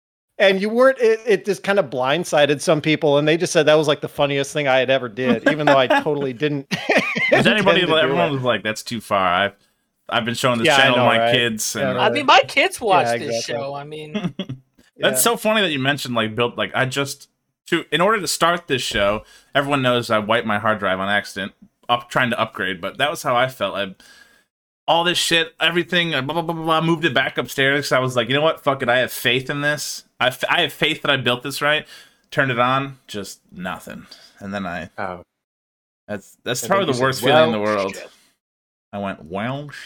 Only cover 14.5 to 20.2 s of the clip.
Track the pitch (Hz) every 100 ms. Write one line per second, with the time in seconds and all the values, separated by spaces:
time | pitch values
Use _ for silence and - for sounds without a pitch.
14.5 | 131 _ _ _ - 170 214 233 233 214
15.5 | 220 190 147 135 143 131 120 110 110 120
16.5 | 110 101 117 131 139 135 - - _ _
17.5 | _ - 170 - 156 190 220 160 - 170
18.5 | 175 - 135 - 113 101 107 - - _
19.5 | 139 143 139 127 123 113 107